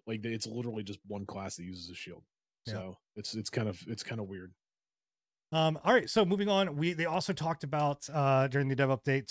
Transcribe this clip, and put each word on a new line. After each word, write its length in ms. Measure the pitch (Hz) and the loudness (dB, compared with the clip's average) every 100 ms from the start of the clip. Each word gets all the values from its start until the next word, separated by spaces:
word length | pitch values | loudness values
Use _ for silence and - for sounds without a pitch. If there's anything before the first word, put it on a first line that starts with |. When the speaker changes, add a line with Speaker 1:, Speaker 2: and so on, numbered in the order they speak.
| - | -8
Speaker 1:
Like, 180 | 113 | -6
it's 220 | 113 113 110 | -4 -4 -4
literally 360 | 117 120 110 | -4 -6 -6
just 160 | 101 98 101 | -6 -10 -8
one 200 | 104 98 | -8 -8
class 300 | 101 95 - | -8 -8 -8
that 80 | |
uses 240 | 90 92 85 | -10 -10 -12
a 40 | |
shield. 300 | 87 - 87 - _ _ _ - | -12 -14 -16 -20 _ _ _ -10
Speaker 2:
Yeah. 60 | |
Speaker 1:
So 240 | 107 92 - _ - | -8 -8 -12 _ -10
it's, 180 | - | -8
it's 160 | 110 104 | -6 -4
kind 180 | - 110 | -2 -2
of, 140 | 90 - | -4 -8
it's 160 | 113 | -10
kind 180 | - 113 | -6 -6
of 80 | 98 | -6
weird. 240 | 95 92 - _ _ _ _ _ _ _ _ _ | -10 -12 -18 _ _ _ _ _ _ _ _ _
Speaker 2:
Um, 260 | 160 160 156 | 2 2 2
all 80 | 180 | 4
right, 160 | 247 - | 4 4
so 140 | 220 | 4
moving 240 | 180 196 208 | 4 4 4
on, 280 | 196 190 147 | 4 2 2
we, 160 | 170 | 0
they 140 | 165 170 | 0 0
also 260 | 175 - | 0 0
talked 320 | 165 160 160 | -2 -2 -2
about, 440 | 143 151 147 143 - | -2 0 0 0 -2
uh, 340 | 156 139 131 135 | 2 4 6 4
during 200 | 139 135 | 2 2
the 80 | 135 | 4
dev 140 | 135 | 4
update 360 | 131 - 135 110 | 2 2 0 0